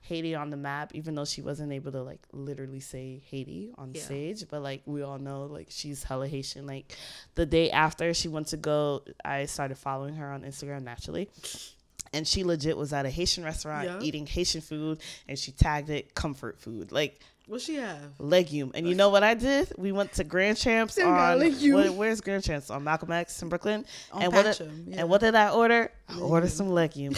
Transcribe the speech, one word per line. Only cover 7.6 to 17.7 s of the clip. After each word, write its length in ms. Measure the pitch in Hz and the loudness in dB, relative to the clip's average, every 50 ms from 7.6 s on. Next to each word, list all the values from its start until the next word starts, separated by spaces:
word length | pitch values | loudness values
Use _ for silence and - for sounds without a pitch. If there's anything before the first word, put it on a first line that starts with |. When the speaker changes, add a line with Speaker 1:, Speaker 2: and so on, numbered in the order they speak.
| 165 - | 4 6
Speaker 1:
after 420 | - 147 156 156 - - 165 170 170 | 6 4 4 4 2 0 -2 -2 0
she 140 | - - 170 | -2 -2 -4
went 200 | 156 156 151 - | -4 -6 -6 -6
to 100 | - 151 | -8 -4
go, 460 | 160 156 151 147 147 143 143 - - - - - - | -2 0 2 2 2 2 0 -2 -6 -10 -18 -12 -8
I 220 | - 139 139 143 | -6 -4 -4 -4
started 320 | 143 - - 143 135 131 - | -4 -4 -6 -6 -6 -6 -8
following 380 | - 139 135 135 139 143 151 | -8 -6 -6 -6 -6 -8 -8
her 160 | 156 147 139 | -8 -10 -10
on 120 | 139 139 - | -10 -10 -10
Instagram 400 | 139 135 - 143 143 143 139 131 | -12 -12 -12 -10 -10 -10 -10 -10
naturally. 460 | 123 120 - - - - - 196 - _ - - - - - - - - _ _ _ _ - - - | -12 -12 -12 -10 -8 -6 -6 -6 -6 _ -14 -14 -12 -12 -12 -14 -16 -20 _ _ _ _ -18 -12 -6
And 160 | - 151 156 - | -4 -4 0 0
she 160 | - 190 185 | 0 2 2
legit 320 | 175 170 156 139 160 - | 2 2 2 2 0 -2
was 160 | - 147 139 | -2 -2 -4
at 140 | 151 139 135 | -2 -2 -2
a 40 | 131 | -2
Haitian 320 | 127 160 180 175 - 180 170 | -2 -2 0 0 0 -2 -2
restaurant 420 | 156 156 - - 151 151 147 143 | -6 -6 -6 -6 -6 -6 -6 -6
Speaker 2:
Yeah. 140 | - - - | -6 -6 -4
Speaker 1:
eating 240 | - 156 147 151 147 | -4 -4 -4 -6 -6
Haitian 360 | 143 - 175 175 - - 160 | -6 -2 -2 0 0 0 -2
food, 380 | 156 - 156 151 156 156 156 156 - - - - - - | -4 -8 -8 -6 -4 -4 -4 -6 -8 -14 -16 -16 -12 -10
and 100 | 139 139 | -10 -8
she 140 | - 139 | -8 -4
tagged 400 | 131 - - 165 147 147 143 156 | 2 2 2 2 2 -2 -2 -4
it 240 | 151 139 - _ - | -6 -6 -6 _ -8
comfort 440 | - - 156 135 - - 113 - - | -6 -6 -6 -6 -8 -10 -12 -12 -12
food. 320 | - 110 113 107 87 - | -14 -12 -12 -12 -10 -4
Like, 280 | - 139 151 135 - _ - - _ _ _ | -2 0 0 -2 -2 _ -20 -20 _ _ _
Speaker 2:
What 160 | - 208 247 | -12 -10 -10
she 140 | - - | -8 -6